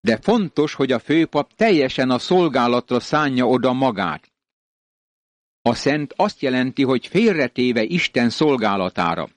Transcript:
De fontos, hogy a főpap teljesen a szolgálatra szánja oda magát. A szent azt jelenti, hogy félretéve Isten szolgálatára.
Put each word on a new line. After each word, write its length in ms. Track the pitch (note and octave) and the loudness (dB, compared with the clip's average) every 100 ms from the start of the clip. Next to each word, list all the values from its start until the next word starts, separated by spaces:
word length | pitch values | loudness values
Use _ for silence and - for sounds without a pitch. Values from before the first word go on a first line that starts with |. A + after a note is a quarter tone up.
De 160 | G#2 A2+ | -2 -2
fontos, 540 | - A#3 F3+ - D3+ | 0 0 0 -2 -2
hogy 180 | - C3+ | 0 -2
a 60 | B2 | -2
főpap 560 | - D#3 D#3+ D3+ C#3 | 0 0 0 -2 -4
teljesen 560 | _ A3+ F3 C3 - B2+ | _ 2 2 0 -2 -2
a 80 | B2+ | -2
szolgálatra 800 | - F#3 E3+ C3 A#2+ B2 - B2 | 0 2 2 2 0 0 0 -4
szánja 460 | - D3+ D3 B2+ B2 | -2 -2 0 0 2
oda 260 | B2 B2 | 2 0
magát. 600 | B2+ C3+ G2+ F#2 D2+ _ _ _ _ _ _ _ _ _ _ _ _ _ _ | 0 -2 -2 -6 -6 _ _ _ _ _ _ _ _ _ _ _ _ _ _
A 120 | - | -2
szent 380 | A#2+ - D3+ D3 - | 0 0 -2 -4 -2
azt 240 | G3+ - | -4 -2
jelenti, 420 | C#3 B2+ B2+ - | -4 -2 -2 -2
hogy 240 | C3 B2+ - | 0 0 -2
félretéve 760 | F3 A#3 E3+ B2 - B2+ A#2 | 0 2 2 -2 0 0 0
Isten 480 | A2 F3 - - A#2+ | 0 -2 -2 0 0
szolgálatára. 1000 | A2 D#3 C3 G#2+ G2 F#2 - F2 E2 D#2 | 2 2 2 0 0 -2 -2 -2 -2 -6